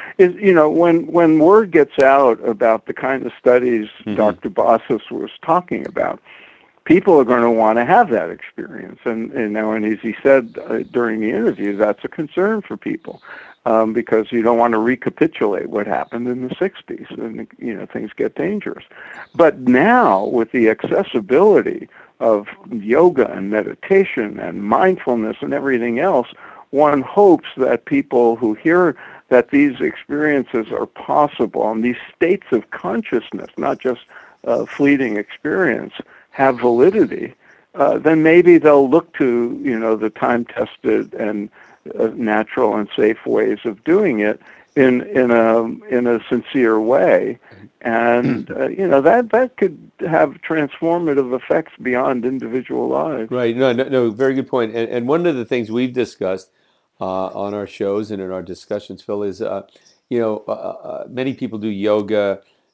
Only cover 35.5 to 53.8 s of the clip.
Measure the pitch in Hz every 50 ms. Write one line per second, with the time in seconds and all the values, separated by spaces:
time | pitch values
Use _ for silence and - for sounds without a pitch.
35.5 | 170 190 185 143 110 - - - - - - - - - _ _ _ - 139 135
36.5 | 127 117 120 123 120 120 135 185 202 220 156 110 - - - 127 - _ _ _
37.5 | _ _ _ _ - - 143 - 110 110 135 151 160 160 156 160 165 175 170 175
38.5 | 175 156 139 156 147 143 139 127 143 170 170 _ - - 147 127 117 120 117 120
39.5 | - - 143 139 117 110 113 113 110 104 107 107 - - 131 127 120 120 117 -
40.5 | - 117 120 - - _ - 123 107 107 110 104 - - 117 104 107 104 101 -
41.5 | - - - - - _ _ - - - 117 113 - - 120 110 107 107 110 -
42.5 | - 139 120 107 107 107 104 - - - 107 110 110 - - 127 117 107 110 107
43.5 | 107 104 - 117 101 92 _ 151 170 202 214 175 120 107 104 107 107 - _ -
44.5 | - - _ _ _ 147 131 127 127 123 - - 208 135 127 120 117 117 113 113
45.5 | 113 117 113 113 - - - - 131 123 123 120 113 110 - - 127 117 - -
46.5 | - 135 123 113 110 107 110 113 127 - - 165 107 90 107 110 120 - _ _
47.5 | 107 98 104 - _ _ - 117 113 113 117 120 120 120 123 123 120 110 - -
48.5 | - - 135 127 - - 196 175 143 139 135 165 214 240 240 214 - 233 262 247
49.5 | - - 214 180 151 - - - _ _ 202 175 160 156 156 143 - - - -
50.5 | 160 160 147 135 - - 165 165 170 175 170 156 139 139 135 123 127 123 - -
51.5 | 165 165 151 - - _ 113 127 123 123 135 143 131 123 113 127 135 131 123 113
52.5 | 117 131 120 - 131 123 120 131 131 139 156 165 147 123 110 110 123 127 123 117
53.5 | 117 123 135 131 120 120